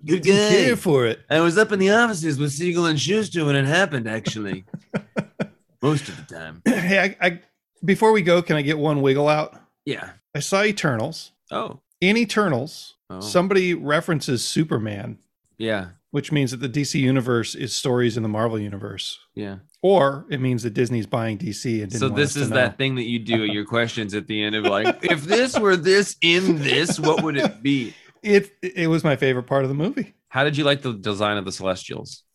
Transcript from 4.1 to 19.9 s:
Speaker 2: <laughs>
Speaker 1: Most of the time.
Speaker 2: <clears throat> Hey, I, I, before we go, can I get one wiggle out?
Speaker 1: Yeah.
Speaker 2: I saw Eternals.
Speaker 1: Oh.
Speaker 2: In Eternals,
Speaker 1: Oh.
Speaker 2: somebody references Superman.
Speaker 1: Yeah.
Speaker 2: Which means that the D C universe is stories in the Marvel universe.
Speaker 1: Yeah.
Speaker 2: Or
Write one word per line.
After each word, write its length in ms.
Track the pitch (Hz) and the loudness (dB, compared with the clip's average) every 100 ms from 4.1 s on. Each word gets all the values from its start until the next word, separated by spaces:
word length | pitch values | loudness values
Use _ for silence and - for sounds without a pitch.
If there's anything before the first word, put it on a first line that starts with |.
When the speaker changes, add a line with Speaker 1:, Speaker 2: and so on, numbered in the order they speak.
| 110 - 113 101 95 95 - _ - - - | -4 -4 -6 -6 -8 -10 -18 _ -10 -8 -10
Speaker 2:
<laughs> 580 | - _ - _ _ _ | -10 _ -10 _ _ _
Speaker 1:
Most 240 | 135 151 - | 0 0 -4
of 80 | 85 76 | -16 -16
the 60 | 82 | -14
time. 260 | 80 82 | -14 -4
Speaker 2:
<clears throat> 40 | - | 0
Hey, 320 | 240 175 196 | 0 2 2
I, 280 | 190 196 180 | 2 0 -2
I, 140 | 175 _ _ _ _ 170 | -2 _ _ _ _ 0
before 260 | 190 220 | 4 6
we 120 | 214 | 4
go, 180 | 175 175 | 4 2
can 140 | 170 156 | 2 0
I 80 | |
get 160 | 143 156 | 0 0
one 220 | 151 147 | 0 2
wiggle 240 | 135 135 147 | 2 4 4
out? 280 | 151 156 - _ _ - | 2 -2 -10 _ _ -8
Speaker 1:
Yeah. 260 | 117 92 - _ | -8 -10 -18 _
Speaker 2:
I 60 | 151 | -8
saw 240 | - 196 | -2 0
Eternals. 680 | 214 208 160 117 127 160 - _ _ | 0 0 0 0 -4 -8 -16 _ _
Speaker 1:
Oh. 280 | - - - _ _ | -8 -8 -12 _ _
Speaker 2:
In 160 | 180 226 | 2 2
Eternals, 760 | 233 - 202 123 147 - - _ _ | 2 0 0 0 -4 -12 -20 _ _
Speaker 1:
Oh. 100 | 92 | -12
Speaker 2:
somebody 520 | 104 180 185 196 180 170 | -2 0 2 2 2 -2
references 680 | 143 151 170 160 - 123 | 0 0 0 -2 0 -2
Superman. 760 | - - 156 131 107 101 117 113 _ _ _ _ | -2 -2 0 -2 -4 -8 -10 -14 _ _ _ _
Speaker 1:
Yeah. 320 | 110 104 90 92 _ | -4 -4 -6 -16 _
Speaker 2:
Which 200 | 143 139 | -6 -2
means 200 | 151 131 | 0 0
that 60 | 120 | -2
the 100 | 135 | -6
D 160 | 147 | -4
C 160 | 139 156 | -2 0
universe 540 | 131 135 120 120 107 - | 2 2 2 0 0 -8
is 180 | 127 - | -8 -4
stories 420 | 147 123 123 113 | -2 2 2 0
in 60 | |
the 60 | 110 | -4
Marvel 280 | 107 117 110 | -2 -2 -2
universe. 580 | 104 98 107 101 - - _ - | -6 -10 -12 -10 -10 -12 _ -12
Speaker 1:
Yeah. 220 | 104 98 _ _ | -12 -12 _ _
Speaker 2:
Or 440 | 180 | 4